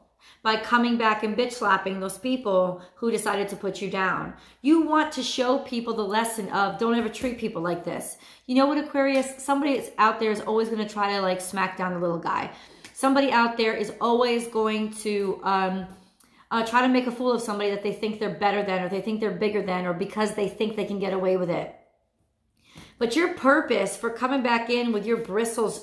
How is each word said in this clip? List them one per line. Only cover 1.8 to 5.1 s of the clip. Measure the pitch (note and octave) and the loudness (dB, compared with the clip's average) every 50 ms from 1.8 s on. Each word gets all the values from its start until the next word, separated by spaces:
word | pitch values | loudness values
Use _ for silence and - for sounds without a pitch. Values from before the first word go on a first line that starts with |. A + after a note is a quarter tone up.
| - F#3+ F#3+ F#3+ | 2 -2 -4 -4
those | F#3+ F#3+ F#3+ | -6 -6 -6
people | - - B3+ C4 B3+ A3 G#3 F#3 F#3 F#3 F3+ F3+ - - - _ | -6 -4 -2 -2 -2 0 2 2 4 2 2 0 -6 -10 -18 _
who | - A#3 A3+ | -4 -2 0
decided | G#3+ G3+ - G#3 G3+ G3+ G3 G3 | 0 0 0 0 -2 -2 -2 -4
to | G3 | -6
put | - - G3 F#3+ - G3+ | -6 -6 -6 -6 -4 -6
you | F#3 | -4
down. | F#3+ F#3+ F#3+ F#3 F3 - D3+ - - - - - - _ - | -2 0 0 0 0 -2 -4 -8 -10 -14 -20 -20 -12 _ 4
You | C#4 D#4+ E4 D#4 | 4 6 6 6
want | D4 D4+ D#4 D4+ D4+ | 4 4 2 2 2